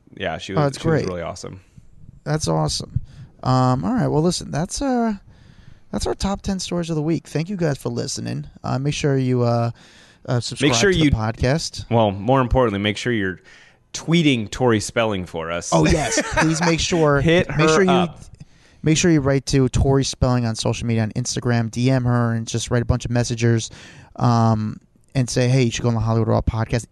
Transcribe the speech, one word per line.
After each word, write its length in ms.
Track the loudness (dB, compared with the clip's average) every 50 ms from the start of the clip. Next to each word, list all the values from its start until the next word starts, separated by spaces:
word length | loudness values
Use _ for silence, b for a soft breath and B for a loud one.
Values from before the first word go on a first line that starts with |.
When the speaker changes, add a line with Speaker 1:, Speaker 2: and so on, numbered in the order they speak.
| _ _ -12
Speaker 1:
Yeah, 220 | -8 -6 -6 -6 -6
she 160 | -8 -4 -2
Speaker 2:
Oh, 20 |
Speaker 1:
was, 80 | 0 0
Speaker 2:
that's 180 | 0 -2 -2 -2
Speaker 1:
she 60 | 0
was 120 | 0 0 -2
Speaker 2:
great. 40 |
Speaker 1:
really 160 | -4 -6 -8 -8
awesome. 380 | -10 -10 -12 -12 -14 -16 -18 -20 b b b b b -20 -20 -20 -20 -20 -12 -6
Speaker 2:
That's 240 | -4 -4 -2 0 0
awesome. 520 | 0 0 0 -2 -2 -6 -6 -6 -6 -6 -8 B B B B B B B -2
Um, 420 | 0 2 4 4 4 2 0 0
all 80 | -2 0
right, 120 | 0 0
well, 160 | 2 2 2 2
listen, 280 | 2 0 -2 -6 -6 -6
that's, 280 | -4 -4 -4 -4 -4
uh, 340 | -2 -2 0 0 0 0 -2 -4 -8 b b b b b b b b b b b b b
that's 160 | -8 -6 -4
our 80 | -4 -4
top 280 | -2 -2 -4 -4 -4 -4
ten 180 | -4 -4 -4
stories 280 | -4 -4 -4 -4 -4 -4
of 60 | -4
the 60 | -2 -2
week. 240 | 0 -2 -2 -4
Thank 220 | -4 -4 -4 -4 -4
you 80 | -4
guys 200 | -2 -2 -2 -2
for 120 | -4 -6 -6
listening. 580 | -6 -4 -6 -6 -6 -8 -6 -6 -8 -8 -10 -12 -14 -10 -6
Uh, 160 | -4 -4 -2
make 160 | -2 -2 -2
sure 240 | -2 0 0 0 2
you, 240 | 2 2 2 2 2
uh, 300 | 2 2 0 0 -2 -4 B B B B B B B B B B
uh, 120 | -4 -2 -2
subscribe 320 | -2 -4 -4 0 0 2
Speaker 1:
Make 80 | 2 4
sure 140 | 4 4 4
Speaker 2:
to 40 |
the 80 | 4 4
Speaker 1:
you 40 | 2
Speaker 2:
podcast. 720 | 2 2 0 -2 -2 0 0 0 0 0 -2 -6 -10 -10 -4 0
Speaker 1:
Well, 220 | 2 4 4 4 2
more 280 | 0 0 2 2 2
importantly, 380 | 2 2 2 2 2 2 2 0
make 180 | 0 -2 -2
sure 160 | -2 -2 -2 -2
you're 280 | -2 -2 -2 -4 -6 _ B B B B B B B B _ -14
tweeting 560 | -10 -2 0 2 4 4 4 2 2 0 -4
Tori 280 | -4 0 2 2 2 2
Spelling 460 | 0 -2 -2 0 0 0 0 -2 -6
for 240 | -6 -8 -8 -6 -6
us. 200 | -6 -6 -4 0 0
Speaker 2:
Oh, 120 | 2 4
yes. 380 | 4 2 2 0 -2 -2 -2 -4
Speaker 1:
<laughs> 140 | -2 -2 0
Speaker 2:
Please 220 | 0 0 0 0
make 180 | 0 0 0 0
sure, 400 | -2 -2 0 2 2 4 2 2
Speaker 1:
Hit 280 | 2 4 4 2 2 0
Speaker 2:
make 100 | 0 2
Speaker 1:
her 100 | 2 4
Speaker 2:
sure 140 | 4 4 4
you, 80 | 4
Speaker 1:
up. 300 | 4 2 2 0 -4 -10 -20 -20 -20 -20 B B B B B B B B B
Speaker 2:
make 120 | 0 2
sure 140 | 4 4 4
you 100 | 4 4
write 240 | 4 2 0 0 0
to 220 | 0 2 2 2 2
Tori 360 | 2 2 2 2 2 2 2
Spelling 420 | -2 -2 0 2 2 2 2 0
on 80 | -2 -2
social 320 | -2 -2 -2 -2 -2 -2
media, 160 | -2 0 0 0
on 80 | -2 -2
Instagram, 580 | -4 -6 -4 -4 -4 -2 0 0 0 0 -2
D 200 | -2 0 0 2
M 140 | 2 2 2
her, 280 | 2 2 2 2 0 0
and 140 | -2 -4
just 240 | -4 -6 -6 -4 -2
write 120 | 0 0 0
a 40 |
bunch 180 | 0 0 -2 -2
of 60 | -2
messages, 580 | 0 0 0 -2 -2 0 2 2 2 2 0 -4 B B B B B B B B B
um, 640 | 0 2 2 4 4 4 4 4 2 0 -4 -6 -8 -14 _ _ _ _ _ -2
and 140 | -2 -2 0
say, 180 | 0 0 2 2
"Hey, 160 | 4 2 2
you 60 | 2
should 120 | 0 0 -2
go 60 | 0
on 60 | 0
the 60 | 0
Hollywood 280 | 0 0 0 0 2 2
Raw 120 | 2 0
podcast." 460 | 0 0 -2 -2 -2 -2 -2 -4 -4 -4